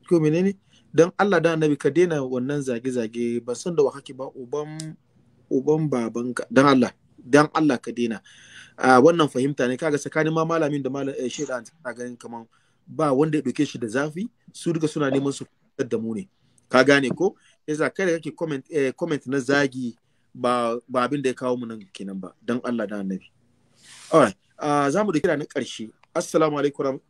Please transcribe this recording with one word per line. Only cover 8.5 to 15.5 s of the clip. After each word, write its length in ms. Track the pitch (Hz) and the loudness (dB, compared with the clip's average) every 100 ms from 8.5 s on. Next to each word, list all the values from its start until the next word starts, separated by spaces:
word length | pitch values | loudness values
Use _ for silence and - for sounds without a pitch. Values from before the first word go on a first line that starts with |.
| - - - | -20 -20 -2
Ah, 240 | 127 127 | 6 8
wannan 280 | 147 170 147 | 8 6 2
fahimta 400 | 127 139 143 123 | 0 -2 0 -2
ne, 80 | 123 | -2
kaga 200 | 160 143 | -2 -2
tsakanin 340 | 143 156 156 | -2 -2 0
ma 120 | 160 | 0
malamin 380 | 160 165 147 147 | 0 0 0 -2
da 80 | 131 | -4
malam, 240 | 139 139 139 | -6 -6 -6
eh, 120 | 123 | -6
Shehu 180 | - 139 | -6 -6
Ɗan 100 | 123 | -8
Anti, 140 | 110 _ | -10 _
ina 100 | 127 | -12
ganin 220 | 117 123 120 | -12 -12 -14
kaman 280 | 117 117 117 _ _ _ - | -16 -16 -18 _ _ _ -12
ba 260 | 127 151 | -2 2
wanda 240 | 131 156 151 | 2 2 0
ya 40 | |
ɗauke 220 | 127 120 139 | -2 -2 -4
shi 120 | - | -4
da 80 | 117 | -6
zafi, 420 | 123 151 156 226 _ _ | -4 -4 -6 -10 _ _
su 200 | - 175 | -8 -4
duka 160 | 165 156 | -2 -2
suna 220 | 160 139 | -2 -2
neman 220 | 139 139 | 0 -2
su 120 | 135 | -4
fitar 440 | - | -10